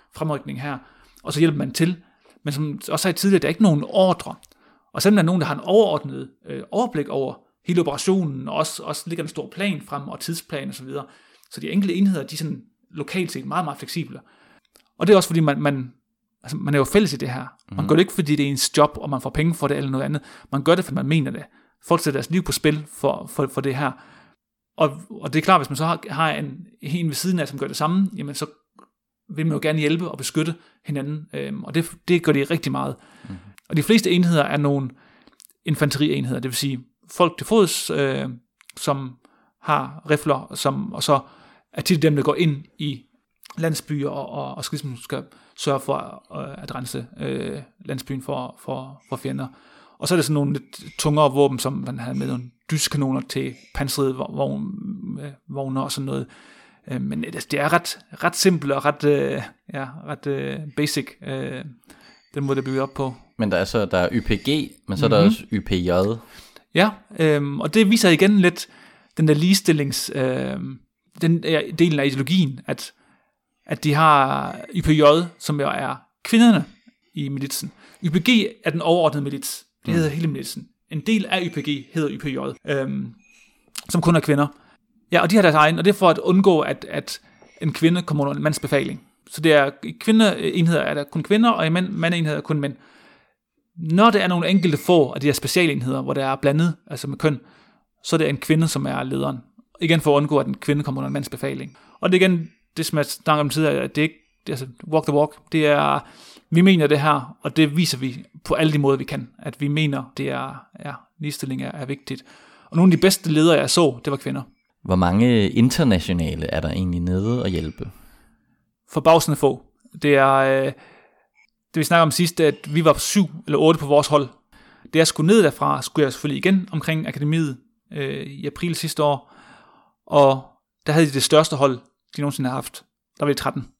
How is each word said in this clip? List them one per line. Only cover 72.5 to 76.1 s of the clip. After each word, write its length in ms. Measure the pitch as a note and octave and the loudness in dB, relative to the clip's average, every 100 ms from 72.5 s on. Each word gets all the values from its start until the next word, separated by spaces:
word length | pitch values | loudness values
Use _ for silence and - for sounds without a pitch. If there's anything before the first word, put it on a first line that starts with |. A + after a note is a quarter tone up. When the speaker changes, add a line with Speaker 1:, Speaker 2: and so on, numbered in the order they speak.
| B2+ - | -2 -8
Speaker 1:
at, 280 | C3+ - _ _ _ _ _ _ _ - | -8 -10 _ _ _ _ _ _ _ -10
at 180 | D3 | -4
de 100 | D3+ | 0
har 640 | D3 D#3+ C#3 C3+ C#3 C3+ - - F3+ | 4 6 6 4 0 -6 -10 -8 -4
Y 60 | |
P 60 | D#3+ | 2
J, 120 | D#3 D3 D#3 F3 - | 6 8 6 2 -6
som 200 | - D3 | -6 -4
jo 60 | C#3 | -2
er 260 | C3+ C3 C3 _ | -4 -6 -8 _